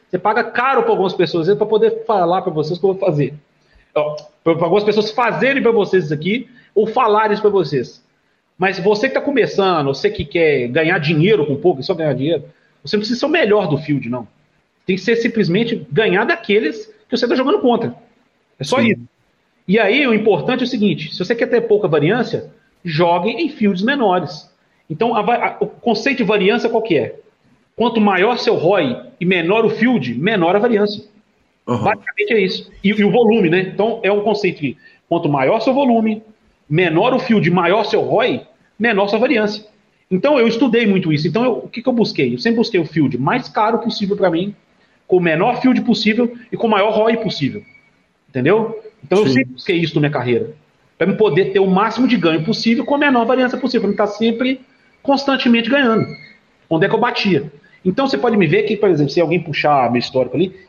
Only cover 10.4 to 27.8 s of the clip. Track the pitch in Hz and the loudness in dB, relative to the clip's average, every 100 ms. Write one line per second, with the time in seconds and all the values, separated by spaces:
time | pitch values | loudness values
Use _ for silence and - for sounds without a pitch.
10.4 | 160 139 120 135 160 185 147 160 180 214 | 2 2 0 0 0 0 0 2 4 2
11.4 | 151 - 180 139 123 170 156 123 139 160 | 0 0 0 0 -4 -2 -2 -2 -2 -4
12.4 | - _ _ _ - 214 208 247 302 330 | -6 _ _ _ -6 -4 -2 -4 0 0
13.4 | 247 208 180 143 - 143 113 123 107 _ | 2 2 2 -4 -2 -4 -4 -8 -10 _
14.4 | _ _ _ _ - 196 233 233 233 226 | _ _ _ _ -4 -4 0 0 0 0
15.4 | 165 180 233 202 - 151 214 180 254 330 | 0 0 0 -4 -4 0 2 0 0 -2
16.4 | - 202 294 233 - - _ 254 240 240 | 0 0 0 -6 -14 -20 _ -4 -2 0
17.4 | 262 427 247 233 233 - _ _ _ _ | 0 0 2 0 -2 -8 _ _ _ _
18.4 | _ _ 143 254 233 143 117 _ _ _ | _ _ -4 0 0 -2 -6 _ _ _
19.4 | _ _ - 208 202 254 277 220 214 180 | _ _ 0 2 2 2 2 2 2 0
20.4 | 147 254 247 233 202 147 - - 180 233 | 0 -2 -2 0 0 -2 -8 -10 -4 -2
21.4 | 240 233 233 202 190 156 147 240 233 123 | 0 0 2 0 2 0 2 0 -2 -6
22.4 | - _ _ _ 175 151 175 175 185 277 | -10 _ _ _ -8 0 2 2 0 -4
23.4 | 330 - 208 180 220 277 220 185 151 - | -6 0 -2 0 -2 0 2 0 -2 -12
24.4 | - _ _ _ _ 156 233 226 208 240 | -20 _ _ _ _ -4 -2 0 0 -2
25.4 | 220 - 196 - 240 220 269 254 196 208 | -2 -4 -8 -4 -2 -2 -2 -2 0 2
26.4 | 185 233 233 226 117 160 110 - _ _ | 2 0 0 -2 0 -2 -2 -8 _ _
27.4 | _ _ _ - | _ _ _ -4